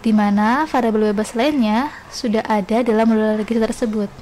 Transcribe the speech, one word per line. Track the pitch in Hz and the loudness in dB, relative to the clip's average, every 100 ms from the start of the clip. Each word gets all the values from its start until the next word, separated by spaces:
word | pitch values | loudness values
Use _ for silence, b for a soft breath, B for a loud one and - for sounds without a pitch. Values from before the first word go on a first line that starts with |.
di | 226 | 2
mana | 214 208 202 214 262 311 | 2 2 2 2 0 0
variabel | 269 240 214 214 208 | 0 0 2 0 0
bebas | 214 | -4
lainnya | 226 277 294 214 214 285 - - | -2 0 2 2 0 -2 -8 -16
sudah | - 247 214 | -6 -2 -2
ada | - 214 185 220 | 0 -2 0 0
dalam | 240 220 226 | 2 2 4
model | 220 214 214 | 2 2 -2
regresi | 208 226 | -2 0
tersebut. | 220 - 233 214 202 - | 0 -2 -4 -2 -6 -8